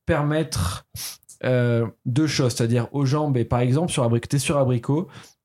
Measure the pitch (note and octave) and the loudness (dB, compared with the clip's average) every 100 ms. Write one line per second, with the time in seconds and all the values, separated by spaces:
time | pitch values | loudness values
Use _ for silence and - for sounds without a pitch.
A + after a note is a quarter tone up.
0 | - D#3 D3 D#3 D#3 - F2+ - - - | -2 0 2 0 -2 -2 -4 -6 -14 -14
1 | - - _ - B2 B2 A#2+ A#2 A2+ - | -14 -16 _ -8 0 2 2 2 0 -4
2 | C3 B2 D#3 C3+ B2+ - A#2 A#2+ A#2 C#3+ | -2 0 0 2 0 0 0 0 0 -2
3 | C3+ D3+ D3 B2+ A2+ B2 B2 C#3 F3 - | 0 0 0 0 0 0 2 2 0 0
4 | A#2 A#2 - C#3+ - C#3+ C3 B2 B2+ D3 | 2 0 0 -2 0 0 2 0 0 -2
5 | G3 - - _ | -2 -12 -20 _